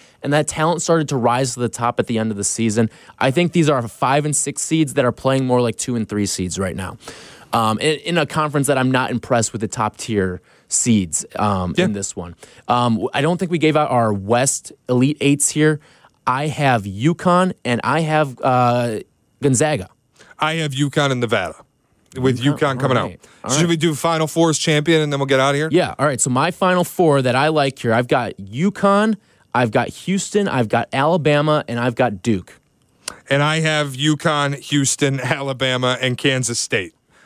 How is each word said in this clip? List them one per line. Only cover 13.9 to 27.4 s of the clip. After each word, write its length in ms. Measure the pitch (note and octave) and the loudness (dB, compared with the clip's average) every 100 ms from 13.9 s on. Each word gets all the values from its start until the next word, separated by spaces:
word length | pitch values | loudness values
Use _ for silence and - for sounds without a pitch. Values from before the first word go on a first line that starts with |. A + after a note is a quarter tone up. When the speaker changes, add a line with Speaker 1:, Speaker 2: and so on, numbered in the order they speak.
Speaker 1:
our 220 | B2 A2+ | 2 2
West 580 | G2+ G2 A#2+ C#3 - - - - | 0 0 2 2 -2 -10 -14 -2
Elite 300 | B2 C3+ - | 2 2 2
Eights 260 | C#3 C#3+ - | 0 2 0
here. 320 | D#3 D3+ D3 _ _ _ _ - | 2 2 2 _ _ _ _ -4
I 220 | B2+ D#3 | -2 -2
have 340 | C3+ C#3 A#2+ | 0 2 2
UConn, 720 | G2+ G2 C#3+ E3+ F3+ F3 F#3 - | -2 -2 0 0 2 4 2 -2
and 160 | A#2+ A#2+ | -4 -2
I 160 | - D3+ | 0 -2
have, 380 | D#3 D#3 C#3+ A#2+ | 0 0 0 -2
uh, 560 | C3 B2 B2 A#2+ A#2+ G#2+ - _ _ - | 0 2 4 2 0 -4 -10 _ _ -2
Gonzaga. 460 | C#3 B2 D3+ C3 F#2 _ _ _ - - | 0 2 0 -2 -8 _ _ _ -16 -4
Speaker 2:
I 180 | D#3 D#3+ | -2 -2
have 160 | D3+ | -4
UConn 380 | C3+ C#3+ D#3 C#3 | -2 -2 0 0
and 100 | B2+ | 0
Nevada, 320 | A#2 A2 F2 - - _ _ _ _ B2+ | 0 0 -2 -8 -20 _ _ _ _ -2
with 240 | B2+ A2+ | 0 2
Speaker 1:
UConn, 180 | C3+ C#3+ | 0 2
Speaker 2:
uconn 220 | D3+ B2+ | 0 0
coming 160 | C3+ A#2+ | 0 0
Speaker 1:
all 80 | |
right. 160 | F#2 F2+ | -2 -8
Speaker 2:
out. 60 | - - | -20 -12
Speaker 1:
All 60 | - | -4
Speaker 2:
Should 100 | C#3 | 0
Speaker 1:
right. 60 | E3+ | 2
Speaker 2:
we 80 | E3 | 2
do 180 | E3+ | 0
Final 320 | D3 E3 D#3+ D#3 | 0 -2 0 -2
Fours 320 | D#3+ E3 D3+ | 2 2 2
champion 440 | - D3+ D3 D#3+ | 0 0 4 2
and 100 | D3+ | 2
then 80 | C#3 | -2
we'll 60 | C3+ | 2
get 140 | C3+ | 2
out 100 | C3+ | 2
of 60 | C#3+ | 0
here? 120 | D#3 | 0
Speaker 1:
Yeah, 240 | F3 C3 - | 0 0 0
all 80 | C#3+ | -2
right. 140 | B2 | 0
So 100 | - | -2
my 200 | B2+ D#3+ | 0 0
Final 340 | - F#3 F3+ | 0 2 2
Four 380 | D#3 - E3+ C#3 | 0 2 4 4
that 120 | B2+ | 2
I 120 | B2 | 2